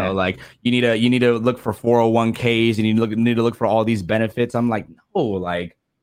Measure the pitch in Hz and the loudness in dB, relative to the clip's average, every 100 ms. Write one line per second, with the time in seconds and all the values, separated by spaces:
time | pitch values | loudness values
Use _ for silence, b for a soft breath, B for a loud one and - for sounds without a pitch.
0 | 92 95 92 95 B B 123 123 120 113 | -2 -2 -2 -4 B B -2 0 2 2
1 | 123 123 123 117 117 123 - 101 117 120 | 2 2 2 2 0 -2 -6 -4 2 2
2 | 117 113 113 110 120 117 117 107 110 110 | 4 2 0 0 0 2 2 2 0 2
3 | 113 110 120 117 117 117 110 110 110 110 | 0 0 0 2 0 0 0 0 0 -2
4 | 87 110 113 - 120 120 120 107 - - | -2 -2 -2 -2 -4 -2 -2 -4 -8 -20
5 | _ 196 113 95 87 87 87 - _ _ | _ -4 -2 -4 -4 -6 -8 -14 _ _